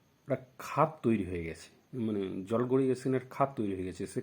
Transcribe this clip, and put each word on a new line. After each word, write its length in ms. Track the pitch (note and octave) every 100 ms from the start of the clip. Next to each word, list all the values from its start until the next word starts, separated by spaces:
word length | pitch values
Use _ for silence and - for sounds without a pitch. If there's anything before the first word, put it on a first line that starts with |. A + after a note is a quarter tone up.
| _ _ -
একটা 180 | B2+ - -
খাত 420 | - C#3+ D#3 -
তৈরি 220 | A#2+ A2
হয়ে 200 | F2+ F2
গেছে, 540 | E2 D#2+ - - _ C3
মানে 460 | A2 G2+ F#2+ F#2+
জল 220 | F#2+ A2+ B2
গড়িয়ে 240 | C3+ C3
গেছে, 120 | B2+
সেখানে 160 | C3+ C3
একটা 120 | B2+
খাত 240 | - C3+ -
তৈরি 200 | G#2 F#2
হয়ে 100 | F#2
গেছে। 220 | F2 G2
সে 140 | C3